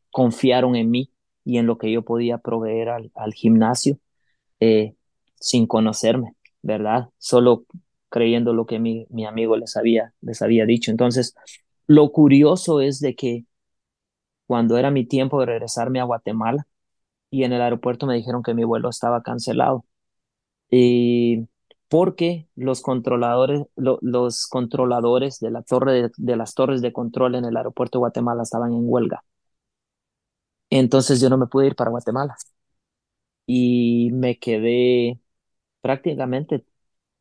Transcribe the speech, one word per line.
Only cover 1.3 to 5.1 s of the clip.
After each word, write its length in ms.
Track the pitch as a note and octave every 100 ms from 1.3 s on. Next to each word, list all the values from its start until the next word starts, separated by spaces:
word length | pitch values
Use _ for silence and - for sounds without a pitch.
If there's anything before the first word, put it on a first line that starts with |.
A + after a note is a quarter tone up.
| _
y 140 | - A#2+
en 80 | A#2
lo 100 | A2+
que 160 | A2
yo 100 | A2+
podía 360 | A2 A#2 A#2+ A#2+
proveer 500 | A#2+ A2+ A2 A2+ A2+
al, 240 | A#2+ A2
al 200 | - A2
gimnasio, 640 | A2 A2+ A2+ A2+ B2 - C#3+ _ _ _ _ _ _
eh, 360 | A2+ A2 G#2+ - _